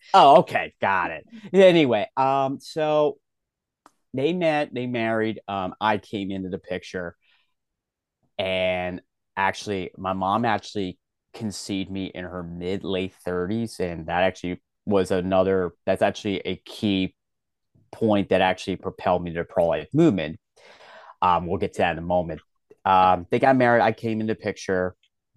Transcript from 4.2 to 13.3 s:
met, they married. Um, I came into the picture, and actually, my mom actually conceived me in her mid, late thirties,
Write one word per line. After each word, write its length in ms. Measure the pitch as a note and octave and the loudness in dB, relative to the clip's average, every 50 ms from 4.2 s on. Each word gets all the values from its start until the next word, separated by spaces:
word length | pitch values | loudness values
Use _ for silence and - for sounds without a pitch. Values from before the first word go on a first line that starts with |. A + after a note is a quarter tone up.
| C#3 D#3+ F3+ | -2 -2 0
met, 400 | F3+ E3+ D#3+ D3+ D3 - - - | 0 0 0 0 0 -2 -4 -6
they 140 | B2+ B2 | -8 -6
married. 520 | B2 B2 A#2 A2+ A2+ A2+ A2 A2 A2+ G2+ - - | -4 -4 -2 -2 0 0 0 -2 -2 -4 -8 -10
Um, 280 | - G2+ G2 F#2 F2+ - - | -8 -6 -6 -6 -6 -6 -2
I 180 | G#2 A2 G#2+ G2 | 0 0 0 0
came 320 | - - A#2 G2+ G2 F#2+ | -4 -8 -8 -8 -6 -6
into 180 | G2 F#2+ F#2 F2+ | -6 -8 -8 -8
the 80 | F#2+ | -10
picture, 580 | F#2+ _ - F2+ F2 - - - F#2 F2 F2 - _ _ _ _ _ _ _ _ _ _ _ _ _ _ _ _ _ _ _ _ _ _ _ - | -12 _ -10 -10 -10 -10 -10 -12 -10 -10 -10 -14 _ _ _ _ _ _ _ _ _ _ _ _ _ _ _ _ _ _ _ _ _ _ _ -10
and 640 | - F#2+ F#2+ F#2 F#2 F#2 F#2 F#2 F2+ F2+ F2+ F2+ - _ _ _ _ _ _ - | -8 -6 -4 -2 -2 -2 -2 -2 -2 -4 -8 -8 -10 _ _ _ _ _ _ -4
actually, 540 | F#2+ G2 G2 - - - G#2+ G2+ F#2 F2 - - | -2 -2 -2 -2 -4 -8 -6 -6 -6 -6 -10 -12
my 160 | D#2 F#2+ F#2 F#2+ | -8 -6 -6 -4
mom 320 | F#2+ F#2+ F#2+ G#2 A2+ A#2+ | -4 -2 -2 -2 0 0
actually 520 | A2+ G#2 G2+ - - - G#2 F#2+ F#2 - _ _ _ _ _ _ _ - | -2 -2 -2 -6 -8 -8 -6 -6 -6 -8 _ _ _ _ _ _ _ -14
conceived 580 | - A2+ G#2 - - - - G2+ F#2+ F#2+ F#2+ | -10 -8 -8 -8 -10 -10 -8 -6 -6 -6 -8
me 140 | F#2+ G2 F#2 | -8 -8 -8
in 160 | - - F2+ F2+ | -8 -10 -12 -12
her 180 | E2+ F2+ F2+ E2+ | -10 -10 -12 -10
mid, 400 | E2+ E2+ F2 F2 F2+ G2 F#2+ - | -10 -12 -8 -6 -6 -6 -6 -4
late 300 | F#2 F#2+ F#2 F#2 F#2 _ _ - | -4 -4 -4 -4 -6 _ _ -8
thirties, 540 | F2+ | -6